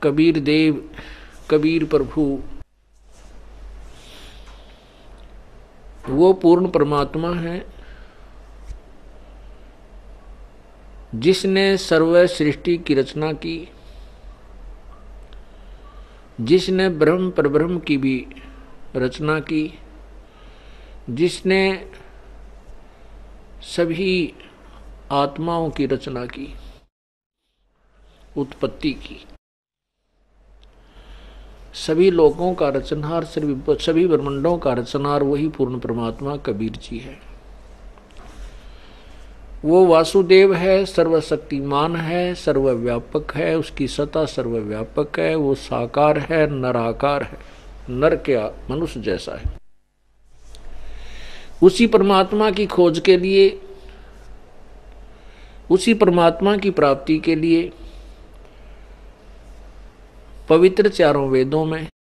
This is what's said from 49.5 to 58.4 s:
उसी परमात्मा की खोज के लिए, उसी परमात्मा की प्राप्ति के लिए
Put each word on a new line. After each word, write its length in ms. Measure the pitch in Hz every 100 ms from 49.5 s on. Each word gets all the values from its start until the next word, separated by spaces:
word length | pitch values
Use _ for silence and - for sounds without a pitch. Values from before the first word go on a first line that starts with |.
| - - - _ _ _ _ _ - - - - - - - - - - - - -
उसी 240 | 175 185 233
परमात्मा 640 | 220 196 190 190 208 214
की 160 | 190 202
खोज 320 | - 175 165
के 180 | 175 185
लिए, 440 | 185 196 196 - - - - - - - - - - - - - - - - - - - - - -
उसी 240 | 185 190
परमात्मा 640 | 220 196 175 170 170 196 208
की 140 | 202
प्राप्ति 480 | 170 147 135 - 156
के 160 | 160
लिए 380 | 160 165 165 180 - - - - - - -